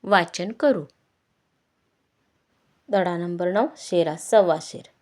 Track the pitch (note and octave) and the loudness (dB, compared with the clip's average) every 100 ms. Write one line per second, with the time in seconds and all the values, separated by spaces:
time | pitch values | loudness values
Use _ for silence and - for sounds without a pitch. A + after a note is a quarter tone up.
0 | A3 G3 E3+ - F3+ A#3 D4 G#3 D3 _ | 2 2 2 -6 -10 0 0 0 -4 _
1 | _ _ _ _ _ _ _ _ _ _ | _ _ _ _ _ _ _ _ _ _
2 | _ _ _ _ _ _ _ _ - G3+ | _ _ _ _ _ _ _ _ -4 -2
3 | F3+ E3+ F3 F3 F3 G3+ A#3+ - - F3 | 0 -2 -6 -4 -2 0 -2 -4 -2 0
4 | D#3+ D#3+ - A3+ F3+ D#3+ - - - _ | 0 -4 2 4 4 0 -4 -18 -20 _